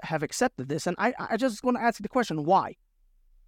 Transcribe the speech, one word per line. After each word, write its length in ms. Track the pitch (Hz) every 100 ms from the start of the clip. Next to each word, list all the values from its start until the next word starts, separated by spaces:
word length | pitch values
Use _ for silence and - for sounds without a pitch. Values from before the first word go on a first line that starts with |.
have 200 | - 160
accepted 460 | 151 - 254 - 131
this, 180 | 151 180
and 100 | 180
I, 160 | 220 -
I 180 | - 214
just 260 | 262 208
wanna 180 | 254 247
ask 220 | 233 -
the 60 | 208
question, 360 | 262 233 156
why? 320 | 147 190 127 - _ _ _ _ _ -